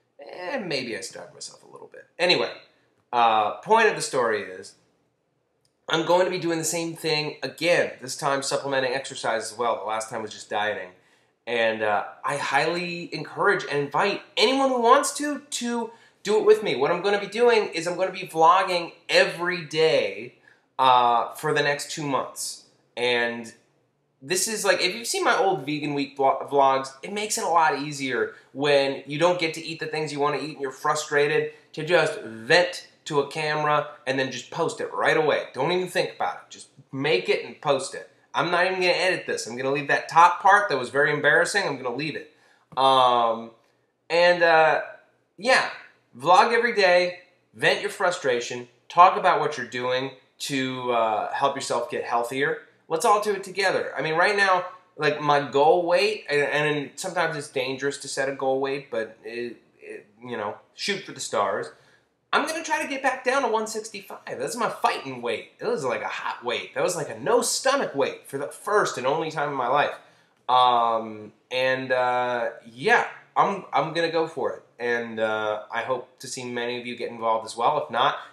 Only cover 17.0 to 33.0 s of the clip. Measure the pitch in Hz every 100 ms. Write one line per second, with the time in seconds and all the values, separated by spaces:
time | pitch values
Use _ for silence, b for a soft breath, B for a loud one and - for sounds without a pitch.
17 | 196 202 196 208 240 226 196 165 165 175
18 | 185 185 165 160 160 185 190 175 170 -
19 | - 160 190 160 175 175 151 156 160 139
20 | 107 98 117 - b b b - 131 123
21 | 120 117 - - 156 147 143 143 - -
22 | 147 127 - - - - _ _ _ -
23 | 123 120 120 117 113 - _ _ _ _
24 | _ _ 135 185 226 214 190 175 185 226
25 | 233 370 320 208 175 170 135 151 147 143
26 | 139 - 135 135 - 139 135 135 131 -
27 | - 208 214 226 202 170 156 139 147 143
28 | 135 120 107 B B 131 147 139 135 135
29 | - 147 170 175 160 156 - 160 156 156
30 | 156 143 143 143 147 139 135 - 151 151
31 | - 143 147 151 151 B B - 151 170
32 | 156 - 110 110 117 175 180 - - _